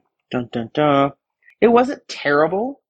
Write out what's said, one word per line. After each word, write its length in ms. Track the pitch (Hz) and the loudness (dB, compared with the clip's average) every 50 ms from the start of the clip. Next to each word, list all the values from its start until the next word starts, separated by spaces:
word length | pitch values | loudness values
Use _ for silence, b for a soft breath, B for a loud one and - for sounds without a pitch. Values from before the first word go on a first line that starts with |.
| _ _ _ _ _ - | _ _ _ _ _ -8
Dun, 180 | - 123 123 113 | -6 -6 -6 -6
dun, 200 | - 123 113 110 - | -8 -8 -8 -6 -2
dun. 380 | 151 151 147 143 139 139 143 139 _ _ _ _ _ b b b b | 0 2 2 4 2 2 0 -2 _ _ _ _ _ b b b b
It 80 | - 233 | 2 4
wasn't 400 | 233 240 254 254 285 - _ - | 4 4 2 0 -4 -12 _ -16
terrible 720 | - - - 143 147 147 156 165 175 196 226 262 277 _ _ _ | -14 -8 -4 -2 0 2 2 0 0 -4 -6 -6 -10 _ _ _